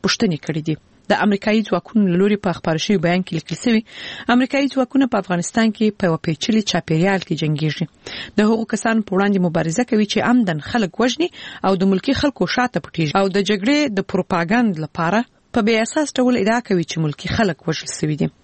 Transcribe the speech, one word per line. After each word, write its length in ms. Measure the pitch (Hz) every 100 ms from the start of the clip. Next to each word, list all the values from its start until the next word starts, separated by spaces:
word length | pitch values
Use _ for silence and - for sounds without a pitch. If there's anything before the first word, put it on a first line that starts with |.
پوښتنې 360 | 190 - 226 156
کړې 180 | - 156 156
دي. 80 | 151 _ _ -
د 140 | 208
امریکایي 400 | 214 202 - 214 208
ځواکونو 420 | 175 - 220 196
له 80 | 175
لوري 180 | 202 202
په 140 | 196 160
خپاره 240 | - 160
شوي 140 | - 202 165
بیان 180 | 180
کې 80 | 185 165
لیکل 180 | - 165
شوي، 200 | - 220 - - - - - 247
امریکایي 340 | 262 269 277
ځواکونه 360 | 269 247 262 269
په 100 | 214
افغانستان 480 | 180 175 170 - 226
کې 240 | 208 214 208
په 160 | 180
یوه 100 | 160 -
پیچلي 340 | 156 - 220 208
چاپیریال 520 | 175 - 160 190 190 -
کې 80 | 156
جنګیږي. 460 | 156 151 156 - 160 _ - - - -
د 160 | 214
هغو 180 | 220 226 220
کسانو 300 | 233 226 208
په 80 | 185
وړاندې 280 | 202 196 180
مبارزه 400 | 165 160 165 247
کوي 180 | 220 208
چې 60 | 214 -
عمدن 360 | 247 202 156 -
خلک 300 | 240 190 -
وژني 320 | 247 240 339 - - -
او 80 | 190
د 200 | 196 190
ملکي 260 | 190 - 262
خلکو 320 | 294 - 180
شاته 300 | - 247 175
پټیږي 280 | - - 156 185
او 100 | 196
د 100 | 190 196
جګړې 300 | 208 208 294 294 196
د 140 | 190
پروپاګند 760 | - - 180 170 233 233 156 156
لپاره 380 | - 165 202 247 _ _
په 80 | - 214
بې 80 | 226
اساس 300 | 226 - 294 -
ډول 180 | 254 247
ادعا 200 | 196 233 -
کوي 160 | 185
چې 140 | 165 -
ملکي 300 | 156 143 -
خلک 400 | - 214 160 -
وژل 220 | 160 -
سوي 240 | - 156 151
دي. 120 | 160 _